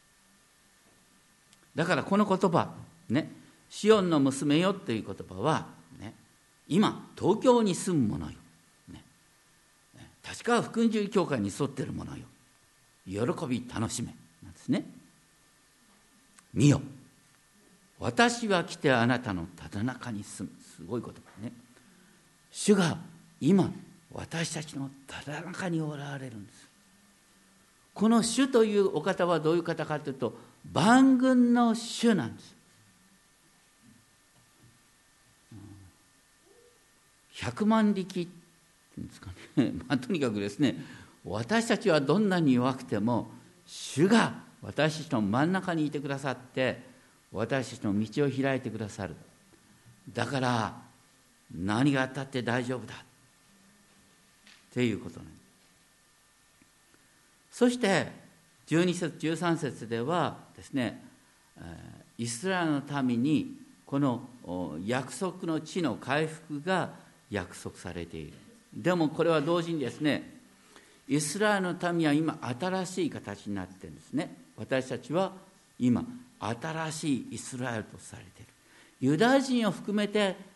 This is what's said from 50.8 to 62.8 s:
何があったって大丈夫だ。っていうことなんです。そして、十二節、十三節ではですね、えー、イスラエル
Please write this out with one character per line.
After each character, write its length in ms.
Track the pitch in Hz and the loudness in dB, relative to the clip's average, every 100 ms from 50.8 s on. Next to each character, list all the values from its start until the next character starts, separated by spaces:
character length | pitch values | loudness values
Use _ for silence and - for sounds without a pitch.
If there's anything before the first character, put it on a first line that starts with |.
| - _ _ _ _ _ - | -18 _ _ _ _ _ -14
何 420 | 80 95 110 143 | -6 -2 2 2
が 100 | 135 | 2
あ 20 | |
っ 80 | 131 | 0
た 100 | 139 | -4
っ 40 | 139 | -6
て 160 | 127 | -4
大 220 | 117 123 | 0 -2
丈 120 | 120 127 | -2 -6
夫 100 | 117 | -8
だ。 180 | - - _ _ _ _ _ _ _ _ _ _ _ _ _ - - _ | -16 -20 _ _ _ _ _ _ _ _ _ _ _ _ _ -20 -20 _
っ 20 | |
て 120 | 123 | -2
い 80 | 120 | 0
う 80 | 95 | 0
こ 100 | 87 | -8
と 80 | - | -14
な 40 | |
ん 40 | 85 | -18
で 60 | - _ _ _ _ _ _ _ _ _ _ _ _ _ _ _ _ _ _ _ _ _ | -20 _ _ _ _ _ _ _ _ _ _ _ _ _ _ _ _ _ _ _ _ _
す。 80 | - | 2
そ 120 | 240 | 2
し 80 | 247 | 4
て、 340 | 202 170 - - - _ _ _ - | 2 2 0 -8 -20 _ _ _ 0
十 180 | 156 | 2
二 100 | 180 | 2
節、 220 | 175 165 - | 0 -4 -4
十 180 | 151 160 | -4 0
三 200 | 175 160 | 0 0
節 300 | 143 - 113 | -2 -6 -6
で 120 | 113 | -4
は 380 | 127 175 127 - - - | -2 0 -2 -4 -16 -20
で 60 | |
す 100 | - | -6
ね、 300 | 135 110 - - - _ _ _ - | -4 -2 -6 -16 -20 _ _ _ -18
え 40 | 85 82 82 82 - - | -16 -16 -16 -20 -16 -8
ー、 60 | |
イ 20 | 120 | -6
ス 220 | - 185 | -4 -2
ラ 140 | 185 | 0
エ 40 | 160 | 0
ル 160 | 143 | 0